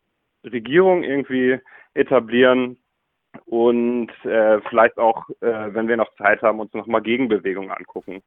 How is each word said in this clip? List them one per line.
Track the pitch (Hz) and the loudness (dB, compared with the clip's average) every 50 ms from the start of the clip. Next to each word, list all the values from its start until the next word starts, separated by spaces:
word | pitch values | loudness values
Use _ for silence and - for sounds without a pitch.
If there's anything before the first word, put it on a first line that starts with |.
| _ _ _ _ _ _ _ _ - | _ _ _ _ _ _ _ _ -18
Regierung | 117 107 123 107 117 135 170 185 190 185 180 147 | -12 -10 -10 -6 -2 2 2 4 4 4 0 0
irgendwie | - 135 139 135 - 131 127 127 127 131 127 - _ - - - _ - | -2 -4 -4 -4 -2 -2 0 2 0 0 -2 -4 _ -20 -20 -20 _ -2
etablieren | 147 139 - 143 127 117 113 131 123 127 127 127 127 127 123 127 _ _ _ _ _ _ _ _ _ _ _ - - _ | -2 0 2 2 0 0 2 2 4 4 6 4 4 0 -4 -8 _ _ _ _ _ _ _ _ _ _ _ -20 -20 _
und, | - - 117 117 120 120 120 120 120 120 123 117 110 - - - | -4 -2 2 2 4 4 2 0 0 -2 -4 -6 -8 -10 -12 -8
äh, | 123 110 113 110 107 110 107 | -4 0 2 4 4 4 2
vielleicht | 101 - - 113 113 107 - - | 0 -2 2 4 4 4 4 2
auch, | 113 113 113 - - - - - | 0 0 0 0 -6 -16 -12 -8
äh, | - 117 117 110 107 107 98 | -4 -4 -4 -4 -6 -8 -6
wenn | 113 113 113 | -4 -2 -2
wir | 120 113 | 0 0
noch | 110 - _ | -2 -4 _
Zeit | - 104 101 107 - | -2 0 0 0 2
haben, | - 113 107 110 | 2 0 0 -2
uns | 110 104 - | -6 -10 -10
nochmal | 110 101 113 117 110 107 | -10 -8 -2 -2 -2 -2
Gegenbewegungen | 107 117 123 135 120 107 98 87 95 92 92 95 95 | 0 -2 0 0 0 0 -2 -2 -4 -6 -6 -8 -10
angucken. | 92 - 90 - - 98 - - 90 95 _ | -12 -14 -14 -14 -14 -16 -14 -14 -16 -16 _